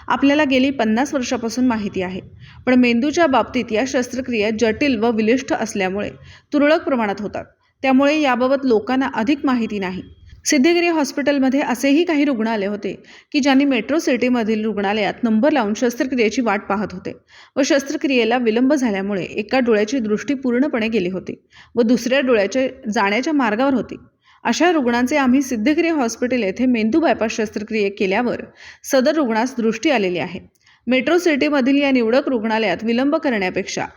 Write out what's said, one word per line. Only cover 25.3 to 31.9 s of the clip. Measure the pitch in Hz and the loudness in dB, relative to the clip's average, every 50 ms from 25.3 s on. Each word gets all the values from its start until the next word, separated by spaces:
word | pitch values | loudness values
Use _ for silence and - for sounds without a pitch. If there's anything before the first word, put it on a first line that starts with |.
| 247 285 | 2 2
सिद्धगिरी | 277 - 254 214 214 294 302 330 330 330 | 2 0 -4 -2 0 0 2 2 2 0
हॉस्पिटल | 330 294 247 226 - - 247 247 254 247 208 | 0 0 -2 -2 -2 -4 -4 -2 -2 0 -2
येथे | 190 190 - 247 | -2 -2 0 0
मेंदू | 254 247 220 214 220 262 320 | 0 2 2 2 2 2 2
बायपास | 311 285 214 - 214 226 | 2 2 0 0 -2 -4
शस्त्रक्रिया | - - 214 214 - 220 208 - 214 220 202 196 202 - | -2 -4 -4 -4 -4 -8 -8 -4 -2 -2 -2 -2 -2 -2
केल्यावर | - 127 190 226 247 226 - - - - - - - - - _ - | -2 0 0 0 0 -2 -4 -6 -10 -14 -18 -20 -20 -20 -20 _ -6
सदर | - 285 262 247 302 320 | 0 2 2 2 2 2
रुग्णास | 320 285 220 226 214 240 254 - | 2 0 0 0 0 -2 -2 -2
दृष्टी | 233 214 226 220 - - 320 | -2 -2 -2 -2 0 0 0
आलेली | 269 220 196 185 180 165 | 2 2 0 0 -2 -4
आहे. | 131 - 170 190 - - _ _ _ _ _ _ - | -6 -6 -8 -14 -16 -18 _ _ _ _ _ _ -4
मेट्रो | 233 254 262 254 294 339 | 0 0 0 2 2 0
सिटीमधील | 359 349 349 294 262 285 302 294 277 240 277 277 | 2 2 2 2 2 0 2 2 2 2 2 2
या | 285 285 277 | 2 2 2